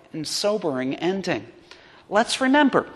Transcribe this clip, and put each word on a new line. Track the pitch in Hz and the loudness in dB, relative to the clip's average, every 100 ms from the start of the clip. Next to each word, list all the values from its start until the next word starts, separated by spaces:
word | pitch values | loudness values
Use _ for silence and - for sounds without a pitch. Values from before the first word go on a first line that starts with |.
| _ | _
and | 156 151 | -12 -8
sobering | - 208 214 170 131 127 | -4 -2 -2 -2 -2 -4
ending. | 147 165 196 185 127 - - _ - - - - | -4 -2 -2 -4 -6 -8 -18 _ -20 -20 -20 -2
Let's | 202 233 - | 0 0 0
remember, | 262 285 285 175 - | 2 4 6 4 0